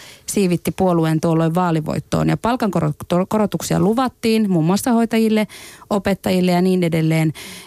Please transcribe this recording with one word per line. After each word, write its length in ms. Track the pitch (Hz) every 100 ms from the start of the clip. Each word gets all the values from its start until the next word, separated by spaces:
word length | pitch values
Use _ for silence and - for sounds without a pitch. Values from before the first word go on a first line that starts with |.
| - - -
siivitti 440 | 208 185 165 -
puolueen 500 | - 185 170 160 160
tuolloin 340 | 170 160 165
vaalivoittoon. 760 | 170 180 160 151 160 - 165 156
Ja 80 | 160
palkankorotuksia 1400 | 220 254 214 170 151 - - 180 190 214 202 165 - 165
luvattiin 680 | 175 226 254 - 233 220 208
muun 140 | 170
muassa 280 | 160 196 262
hoitajille, 540 | 233 233 226 220 214 208 - - - -
opettajille 600 | 202 196 190 208 185 180
ja 100 | 175
niin 200 | 185 185
edelleen. 500 | 170 165 160 160 160 - - -